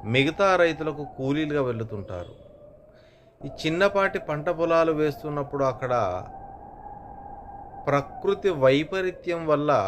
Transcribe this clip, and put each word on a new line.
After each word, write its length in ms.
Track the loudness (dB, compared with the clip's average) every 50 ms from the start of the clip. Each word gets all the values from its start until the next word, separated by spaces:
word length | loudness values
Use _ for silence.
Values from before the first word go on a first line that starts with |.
| -2
మిగతా 440 | 2 4 4 4 4 2 2 4 4 6
రైతులకు 460 | 6 4 4 4 0 -4 -6 -4 -6 -10
కూలీలుగా 580 | -10 -8 -4 -2 0 0 0 0 0 0 0
వెళుతుంటారు. 720 | 0 0 -2 -4 -6 -6 -8 -10 -8 -8 -8 -10 -10 -12 -14 -20 -20 -20 -20 -20 -20 -20 -20 -20 -20 -20 -20 -20 -20 -20 _ _ -20 -20 _ _
ఈ 80 | -12 -12 -10 -4
చిన్నపాటి 580 | -2 -2 2 4 2 4 4 2 0 2 0 -4
పంట 300 | -4 -4 -4 -2 -2 -2
పొలాలు 440 | 0 0 2 4 4 4 4 4
వేస్తున్నప్పుడు 720 | 4 2 2 0 0 -2 -6 -6 -4 -4 -4 -4 -2 0 0
అక్కడ 300 | 0 0 0 -2 0 2 2 2 0 -2 -4 -6 -10 -14 -16 -16 -16 -16 -18 -18 -18 -18 -18 -16 -16 -16 -16 -16 -18 -16 -16 -16 -16 -16 -16 -16 -16 -16 -16 -16 -16 -16 -8 -2
ప్రకృతి 640 | 0 0 0 0 -2 -12 -4 -2 -2 -2 0 0 -2
వైపరీత్యం 880 | 0 6 6 6 6 6 2 0 -4 -2 -2 -2 -4 -6 -6 -6 -4 -4 2
వల్ల 260 | 2 2 2 4 2 2 2 2